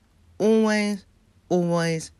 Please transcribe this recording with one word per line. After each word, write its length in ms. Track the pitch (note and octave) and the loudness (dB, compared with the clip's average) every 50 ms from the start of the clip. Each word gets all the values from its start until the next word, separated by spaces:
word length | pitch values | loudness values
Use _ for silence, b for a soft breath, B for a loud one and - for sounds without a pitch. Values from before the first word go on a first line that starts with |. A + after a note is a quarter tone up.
| _ _ _ _ _ _ _ | _ _ _ _ _ _ _
always, 680 | - F#3+ G#3+ A3 A3 A3 G#3+ G#3+ G#3 G#3 G#3 G#3 F#3+ - _ _ _ _ _ _ _ _ - | -2 2 2 4 4 2 2 0 0 -2 -2 -4 -8 -10 _ _ _ _ _ _ _ _ -2
always, 600 | F3 F3+ F3 E3+ E3+ E3+ E3 E3 E3 D#3+ D#3 - _ | 0 0 0 0 0 0 0 -2 -4 -6 -8 -12 _